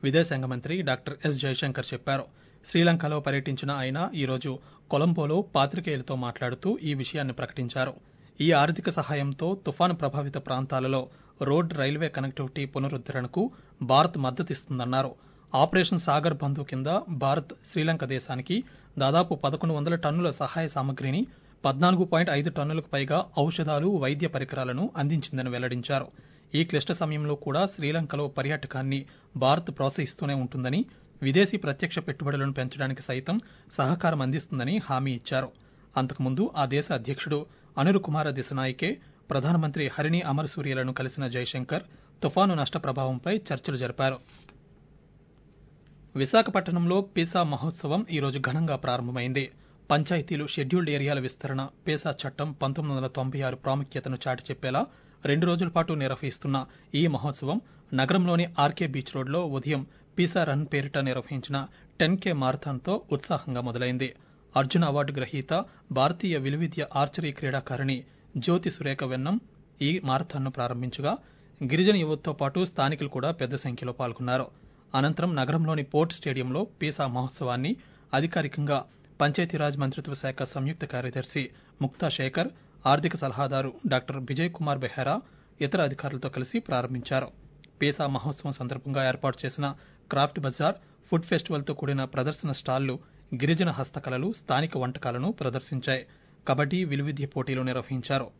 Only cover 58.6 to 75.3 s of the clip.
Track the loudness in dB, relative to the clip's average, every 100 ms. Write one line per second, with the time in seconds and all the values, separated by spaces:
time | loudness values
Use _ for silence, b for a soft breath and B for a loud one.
58.6 | 2 2 -2 -2 -4 -4 -2 -2 0 -2
59.6 | 0 -2 -2 B B 0 2 2 2 2
60.6 | 0 -2 -2 -2 0 -2 -4 -8 -4 -4
61.6 | -6 B B 0 2 4 2 0 0 0
62.6 | -2 -4 -2 -4 0 -4 0 -4 -2 -4
63.6 | -2 -2 -2 0 -4 -6 b b b 0
64.6 | 4 4 4 2 0 -2 -4 -4 -2 -2
65.6 | -2 B B 2 2 4 0 0 0 0
66.6 | -2 -2 -2 0 0 0 -4 -2 -2 -2
67.6 | -4 -2 0 -2 -6 b b -4 2 2
68.6 | 2 -2 -4 -2 -2 -2 0 -2 -2 -20
69.6 | -20 -2 0 0 2 0 0 -4 -4 -2
70.6 | -4 -2 -4 -2 -2 -2 B B B -6
71.6 | 0 4 6 6 4 0 -2 0 0 0
72.6 | -2 2 0 0 -4 -2 -2 -2 -4 -4
73.6 | -4 -6 -6 -4 -6 -4 0 0 -2 b
74.6 | b b b 2 2 2 0